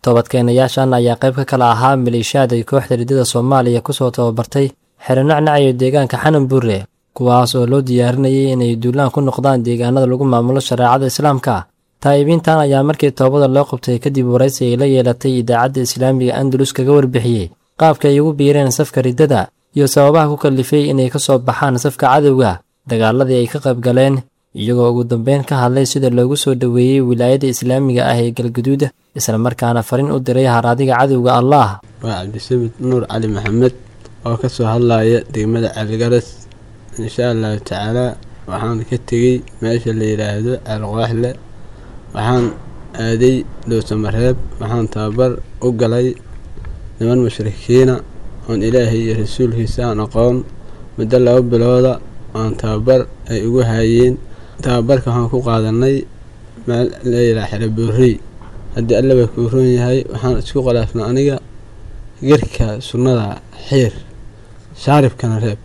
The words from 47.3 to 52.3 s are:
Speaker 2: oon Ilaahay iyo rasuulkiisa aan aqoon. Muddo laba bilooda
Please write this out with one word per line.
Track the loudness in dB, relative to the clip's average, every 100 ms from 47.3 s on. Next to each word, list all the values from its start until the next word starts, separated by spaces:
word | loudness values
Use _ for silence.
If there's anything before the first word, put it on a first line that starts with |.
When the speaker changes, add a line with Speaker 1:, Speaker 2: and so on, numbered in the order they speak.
| -2 -8 -8 2 4 4 2 -6 -12 -12 -12
Speaker 2:
oon | -6 -2
Ilaahay | 0 2 2 0
iyo | -2
rasuulkiisa | -2 -4 -2 -2 0 -2 -2
aan | -2 -4
aqoon. | -2 0 2 0 -4 -14 -16 -18 -14
Muddo | -6 0 2
laba | 4 4
bilooda | 2 2 4 4 2 0 -8 -14 -10